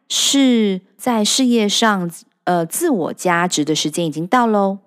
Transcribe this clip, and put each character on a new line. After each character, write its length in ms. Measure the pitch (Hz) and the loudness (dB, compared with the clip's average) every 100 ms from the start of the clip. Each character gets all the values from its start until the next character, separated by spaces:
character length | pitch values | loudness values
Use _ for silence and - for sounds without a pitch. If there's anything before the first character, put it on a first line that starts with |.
| - | -8
是 720 | - - 277 269 233 208 185 _ - | -4 0 2 4 4 2 -2 _ -10
在 260 | - 226 | -4 0
事 220 | 208 - 254 | 0 0 2
业 240 | 233 208 | 2 0
上， 400 | - 226 202 175 - - _ - | 2 0 0 -4 -8 -20 _ -2
呃， 200 | 175 165 | -2 -2
自 240 | - 339 | -2 -2
我 240 | 220 147 | 0 -2
价 340 | - 185 170 175 | -4 -2 0 0
值 160 | - | -2
的 120 | 147 151 | -2 -2
时 160 | 156 | -2
间 160 | 160 165 | -2 -4
已 20 | |
经 160 | 147 175 | -4 0
到 220 | 254 233 | 2 2
喽。 320 | 208 196 196 | 2 0 -2